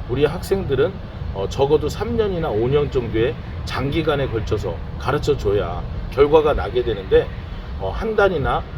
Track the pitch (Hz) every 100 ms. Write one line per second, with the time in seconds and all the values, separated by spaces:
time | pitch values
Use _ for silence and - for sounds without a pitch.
0 | - 131 147 175 - 196 160 131 170 -
1 | - - - 98 98 - 139 151 156 -
2 | - 226 208 175 156 107 123 147 139 131
3 | 113 110 123 160 - - - - 135 165
4 | 156 143 123 110 - 107 95 82 - -
5 | - 147 - 135 104 101 87 87 - -
6 | - 123 143 156 151 123 95 123 117 98
7 | 98 151 - - - - - - 190 -
8 | 220 208 196 160 123 151 -